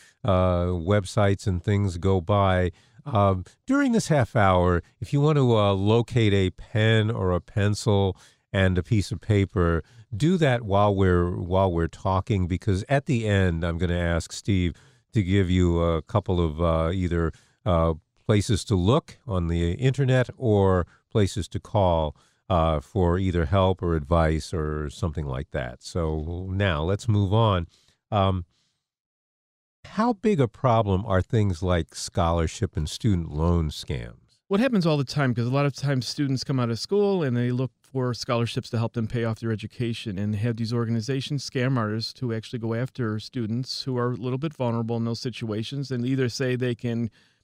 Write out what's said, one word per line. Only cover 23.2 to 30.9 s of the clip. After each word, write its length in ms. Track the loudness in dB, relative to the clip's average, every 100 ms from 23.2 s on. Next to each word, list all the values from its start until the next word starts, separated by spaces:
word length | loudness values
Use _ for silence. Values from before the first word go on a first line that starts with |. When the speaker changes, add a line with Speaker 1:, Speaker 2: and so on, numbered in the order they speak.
| 0 0 2
Speaker 1:
help 360 | 2 2 0
or 120 | -2
advice 600 | -2 2 2 2 0 -4
or 340 | -6 -6 -6 -8
something 380 | -6 -6 -6 -6
like 240 | -8 -6
that. 320 | -8 -8 -12
So 640 | -8 -4 -4 -4 -6 -8 -6
now 320 | -2 0 0
let's 260 | -2 -2 0
move 260 | 0 2
on. 320 | 2 2 0 -4 _ _ _ -4
Um, 360 | 0 2 0 -6 _ _ _ _ _ _ _ _ _ _ _ _ _
how 300 | -10 -2 0
big 260 | 0 0 2
a 80 | 0
problem 560 | 0 2 4 4